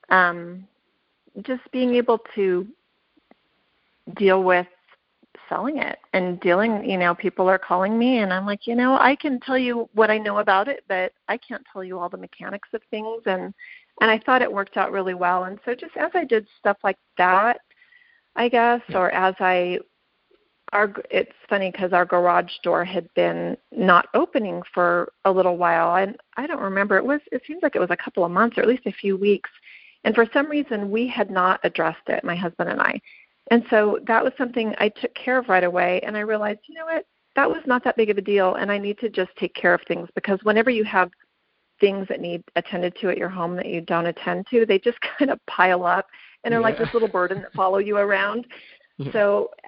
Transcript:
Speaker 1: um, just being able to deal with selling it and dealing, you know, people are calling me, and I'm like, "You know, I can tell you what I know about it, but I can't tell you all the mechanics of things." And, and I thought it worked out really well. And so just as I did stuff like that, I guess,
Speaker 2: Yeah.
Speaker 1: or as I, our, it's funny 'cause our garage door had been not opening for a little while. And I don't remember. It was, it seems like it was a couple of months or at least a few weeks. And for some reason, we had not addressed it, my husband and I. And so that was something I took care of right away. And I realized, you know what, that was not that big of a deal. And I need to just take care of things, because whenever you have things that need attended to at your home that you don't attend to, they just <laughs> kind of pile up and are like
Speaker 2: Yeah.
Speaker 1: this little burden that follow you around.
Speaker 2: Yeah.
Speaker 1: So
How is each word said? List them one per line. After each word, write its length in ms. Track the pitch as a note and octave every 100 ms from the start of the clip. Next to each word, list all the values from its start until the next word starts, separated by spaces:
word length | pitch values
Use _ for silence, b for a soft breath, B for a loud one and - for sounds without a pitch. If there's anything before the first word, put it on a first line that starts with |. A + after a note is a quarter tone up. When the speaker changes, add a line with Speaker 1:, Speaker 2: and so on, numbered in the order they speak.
| -
Speaker 1:
um, 580 | F#3 F3+ F3 E3+ F3+ F#3+ _ _ _ _ _ _ -
just 280 | G#3+ B3+ -
being 240 | B3+ B3 A#3+
able 220 | A#3+ A3+ -
to 320 | - F#3+ F3+ G3 - _ _ _ _ _ _ _ _ _ _ _ _ - G3
deal 260 | G3 F#3+
with 240 | F#3 F3+ F3+ _ _ _ _ _ _ - -
selling 300 | E3 A#3 D4
it 200 | - - _
and 280 | F#3+ F3+ F3+
dealing, 480 | F#3 F3 A3+ G#3 G3+
you 80 | F#3+
know, 180 | F3
people 340 | F3 G3 - F#3
are 100 | F#3+
calling 400 | - F3+ G3 A3+
me, 200 | B3 B3+
and 140 | G3
I'm 140 | F#3 G3+
like, 200 | G3+ -
"You 80 | A#3
know, 200 | B3+ C4
I 180 | B3 C#4+
can 240 | D4+ B3+
tell 180 | - C4
you 300 | B3 A#3+ A#3
what 160 | G#3 G#3+
I 80 | G#3+
know 200 | G#3 G3+
about 300 | G#3 F#3+ G#3+
it, 160 | - -
but 240 | F#3 F#3 - -
I 80 | A3+
can't 280 | - G#3+ -
tell 100 | G3+
you 140 | F#3 F#3
all 100 | F3
the 80 | F3+
mechanics 520 | F3+ - C#3+ G3+ -
of 100 | A3 _
things." 320 | G#3+ A3 A3+ A3+
And, 260 | F#3 F3+ B B B B -
and 100 | A3
I 80 | A3
thought 240 | B3 B3+
it 100 | B3
worked 240 | G3+ G3 G#3
out 160 | F#3+
really 220 | G3 F#3
well. 300 | F3+ F3+ F3+
And 140 | F#3 G3+
so 100 | -
just 220 | B3 D#4+ -
as 140 | E4
I 100 | F4+
did 220 | C#4+ A3 G#3+ _
stuff 200 | G#3 G3+
like 140 | G3+ F#3+ _ -
that, 420 | F3+ F#3 A3+ A#3+ _ b b b b b b -
I 120 | A#3+
guess, 320 | A#3+ A#3 A#3+ -
Speaker 2:
Yeah. 100 | F#3
Speaker 1:
or 120 | F3+
as 240 | F#3 F#3 F#3+
I, 400 | F#3 F3+ F3+ F3+ - _ _ _ _ _ _ _ -
our, 200 | G#3 G#3 G3 -
it's 220 | F#3 - - -
funny 240 | G3+ F#3+
'cause 200 | F#3 F3+
our 120 | F3+
garage 480 | F3+ F3+ F3 F3 F3+ -
door 220 | F3 E3+
had 280 | F3+ F#3 E3+
been 420 | - F3 E3+ F3 - _
not 360 | - F#3 F3 -
opening 480 | A#3 F4 C#4 G3+ F3 F3
for 400 | - F3 F3 - -
a 80 | G3
little 240 | F#3 F3+ F3
while. 400 | F3 E3+ E3+ F3+
And 200 | G3 - _ -
I 100 | D4
don't 160 | E4+
remember. 340 | G3 F#3+ G#3 F#3+
It 80 |
was, 160 | B3 D4 -
it 100 | B3+ -
seems 160 | E4
like 120 | D#4+ -
it 40 |
was 100 | F3+
a 60 | F3
couple 280 | - -
of 60 | E3+
months 260 | F3 A#3 A3+
or 60 |
at 60 | G#3+
least 180 | B3+ G#3
a 60 |
few 240 | - G3+ F#3+
weeks. 340 | G3+ G3+ - - B B B B
And 100 | A3+
for 120 | A3 A3+
some 160 | C#4+ D4+
reason, 420 | D4 C#4+ G#3+ G3+
we 160 | G#3+ B3
had 220 | A#3 G3+
not 300 | F#3+ F#3 -
addressed 440 | F3+ - D#3+ D#3+ -
it, 160 | -
my 120 | - F3
husband 340 | F3 F3 F3
and 100 | -
I. 200 | - - b b b b -
And 140 | A#3 A3+
so 300 | A3 G#3 G3 -
that 160 | A3+
was 100 | C4 -
something 360 | B3 A#3+ A3 -
I 100 | G#3+
took 220 | - -
care 220 | - - B3+
of 100 | B3
right 160 | F#3
away. 360 | F3 F3 F3+ F#3
And 140 | - G#3+
I 40 |
realized, 400 | G#3+ G#3+ G#3 G#3+ -
you 80 | D#4+
know 80 | D#4+
what, 180 | D#4+ - _ _ -
that 140 | D#4+
was 120 | D#4+ -
not 160 | B3
that 120 | B3 -
big 120 | G#3
of 80 | G3+
a 60 |
deal. 320 | G3 G3+ F#3
And 160 | - G3
I 80 | G3+
need 200 | G3+ G#3
to 80 | A3+
just 260 | G3+ F#3 -
take 180 | -
care 200 | - F3
of 80 | F3 -
things, 200 | E3+ E3+
because 240 | - - G3
whenever 260 | G#3+ G#3+ A#3
you 140 | A3+
have 260 | G#3+ G3+ F3+ - _ _ _ _ _ _
things 260 | G3+ G3 F#3+
that 120 | -
need 240 | F3 E3+ - -
attended 380 | - F3+ F3+ F3+
to 80 | F#3+
at 80 | -
your 100 | E3+
home 280 | F#3 E3+ F3+
that 100 | -
you 140 | E3+
don't 260 | E3 E3+ E3+
attend 400 | E3 - F3+ G3
to, 140 | A#3+ G#3+
they 120 | F#3+
just 200 | A#3+ A#3+
<laughs> 180 | - -
kind 120 | C#4
of 120 | - -
pile 380 | - F#3 F3+
up 220 | F3 F3+ - B B B
and 100 | A#3
are 60 | A#3
like 180 | A3+ A3+
Speaker 2:
Yeah. 60 |
Speaker 1:
this 100 | A3+
little 140 | A#3 A3
burden 340 | F#3+ F3+ G3
that 100 | F#3
follow 240 | - F#3 G3
you 180 | G#3 G3+
around. 480 | G3+ G3 G3+ A3 A#3+ B B B B -
Speaker 2:
Yeah. 140 | C#3
Speaker 1:
So 380 | A3 G3+ G3+ - -